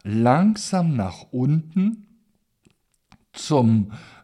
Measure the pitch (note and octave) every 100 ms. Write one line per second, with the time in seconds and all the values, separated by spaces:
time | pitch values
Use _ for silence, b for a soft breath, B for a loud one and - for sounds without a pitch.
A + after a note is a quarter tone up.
0 | G2+ G#2+ A#2 C#3 G3+ G#3+ - F#3 E3+ C3
1 | F#2+ - - B2+ C3 D#3 D#3 F#3+ G3 A3+
2 | - _ _ _ _ _ _ _ _ _
3 | _ - _ - - D3+ A#2 A2 G#2 B
4 | B B